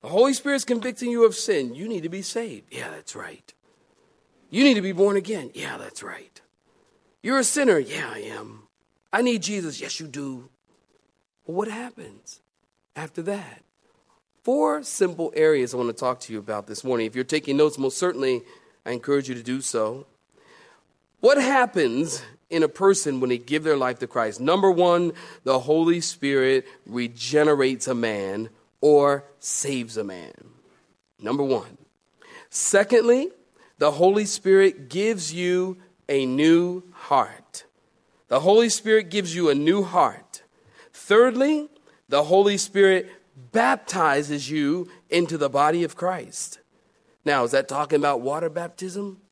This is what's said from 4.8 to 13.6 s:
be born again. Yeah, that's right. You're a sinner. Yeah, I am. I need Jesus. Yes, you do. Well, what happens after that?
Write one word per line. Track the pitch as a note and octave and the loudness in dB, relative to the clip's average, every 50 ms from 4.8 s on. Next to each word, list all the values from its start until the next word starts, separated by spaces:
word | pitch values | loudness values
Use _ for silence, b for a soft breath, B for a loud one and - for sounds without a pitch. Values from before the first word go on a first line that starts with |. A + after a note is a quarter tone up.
be | F3+ G3 F#3+ | 0 -4 0
born | E3+ G3 G3+ G3+ G3 | 2 2 2 2 0
again. | F#3 F#3 A3 F#3+ C#3 A#2 - | -2 -4 -6 -6 -8 -10 -14
Yeah, | - - - - - | -14 -12 -12 -12 -12
that's | - - - - | -14 -16 -16 -16
right. | - - - - - _ _ - _ _ _ _ _ _ _ _ _ _ _ _ _ _ _ _ | -16 -16 -16 -18 -20 _ _ -20 _ _ _ _ _ _ _ _ _ _ _ _ _ _ _ _
You're | - G#3+ C4 C4+ | -4 -2 0 0
a | B3 | 0
sinner. | - - D4 C#4+ B3+ F#3+ D#3 | 0 0 0 2 4 4 2
Yeah, | C3+ G#2+ - D#3 - - - | 2 -4 -6 -10 -10 -10 -10
I | A2+ | -12
am. | G#2 A2 A2 G#2+ G#2+ - A2 - _ _ _ _ _ _ _ _ _ _ | -12 -12 -12 -14 -16 -18 -20 -20 _ _ _ _ _ _ _ _ _ _
I | - G3+ A#3+ | -2 0 0
need | B3 A#3+ A3 | 0 0 -2
Jesus. | E3 - G#3 G3+ F3 D#3+ C#3 - | -4 -6 -6 -6 -8 -8 -10 -10
Yes, | - - - - | -12 -12 -12 -12
you | E3 D3+ | -12 -12
do. | B2 C#3+ C#3+ C#3 C3+ B2 B2 C3 _ _ _ _ _ _ _ _ _ _ _ _ _ _ _ _ _ _ _ | -12 -10 -10 -10 -10 -12 -16 -20 _ _ _ _ _ _ _ _ _ _ _ _ _ _ _ _ _ _ _
Well, | - E3 F3+ | -10 -6 -6
what | G#3 A3 | -6 -6
happens | G#3 A3 A#3+ B3 A#3 A3+ F3+ - G#2 G2+ _ - - _ _ _ _ _ _ _ _ _ _ _ _ | -6 -12 -12 -14 -16 -18 -20 -20 -20 -20 _ -20 -20 _ _ _ _ _ _ _ _ _ _ _ _
after | D3 D3+ D#3 _ - E3 | -14 -14 -12 _ -10 -8
that? | E3+ G3+ G3+ F#3 B2+ A2+ - | -6 -6 -8 -10 -14 -20 -20